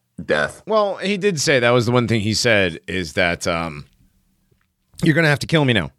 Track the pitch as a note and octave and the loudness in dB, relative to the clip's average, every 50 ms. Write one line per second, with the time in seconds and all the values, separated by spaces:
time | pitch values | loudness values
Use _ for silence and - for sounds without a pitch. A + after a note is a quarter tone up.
0 | _ _ _ - E2+ - D#2 D2+ D2 - - - - - A3 G#3+ G#3 G3 E3+ - | _ _ _ -10 -6 -2 -2 0 -2 -2 -6 -8 -6 -2 0 0 0 0 -2 -4
1 | F3+ F#3+ G#3 F#3 F#3+ G#3 F3+ C#3+ - D#3+ C#3+ B2+ A#2+ A#2+ B2 B2 A2 A#2 B2 B2 | -4 -4 -2 -2 -2 -2 -2 0 0 0 2 2 4 4 4 2 2 2 2 2
2 | A#2+ - A2+ A2+ G2 A2 G#2 - - A#2+ A2 G2+ F#2+ F2 D#2+ - - - F#2 F#2 | 2 2 0 0 0 -2 -2 0 2 2 2 2 2 0 -2 -6 -8 -8 -6 -6
3 | F2+ D#2 - G2 F#2 F2 E2+ D#2+ - F#2 E2+ E2 E2+ D#2+ D2 D2 C#2 - _ _ | -6 -4 -2 0 0 0 0 -2 -2 -4 -2 -2 -4 -6 -8 -12 -16 -18 _ _
4 | _ _ _ _ _ _ _ _ _ _ _ _ _ _ _ _ _ _ _ - | _ _ _ _ _ _ _ _ _ _ _ _ _ _ _ _ _ _ _ -2
5 | - E3 C#3 E3 E3 D3 C#3+ - - - D#3+ D#3 C#3+ B2+ A#2 G2 D#2 C2+ - | 0 0 2 2 2 2 0 0 -2 0 0 2 2 2 2 0 0 -4 -8